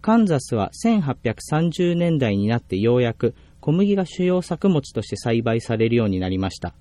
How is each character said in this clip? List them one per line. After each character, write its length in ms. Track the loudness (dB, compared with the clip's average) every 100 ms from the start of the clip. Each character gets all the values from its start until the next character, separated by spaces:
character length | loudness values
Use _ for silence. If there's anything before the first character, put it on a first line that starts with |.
カ 160 | 4 4
ン 80 | 4
ザ 140 | 0
ス 160 | -2 -4
は 140 | -4
千 280 | -2 0 0
八 160 | 0 -4
百 180 | -4 -6
三 300 | -4 -2 0
十 240 | 0 0 2
年 220 | 0 2
代 180 | 0 0
に 120 | 0
な 100 | -2
っ 40 |
て 160 | -2 -2
よ 200 | 2 2
う 40 |
や 120 | 0
く 220 | 0 -4 -4 -20 -8
小 100 | -2
麦 240 | 2 2 2
が 100 | -2
主 200 | -2 0
要 160 | 0
作 280 | -2 0 2
物 240 | 2 0
と 80 | -8
し 80 | -6
て 60 | -6
栽 260 | 0 0
培 200 | 0 -2
さ 160 | -2 0
れ 120 | 2
る 60 | 2
よ 100 | 2
う 40 |
に 100 | 0
な 80 | -2
り 100 | -2
ま 120 | -4
し 100 | -6
た。 140 | -12 -12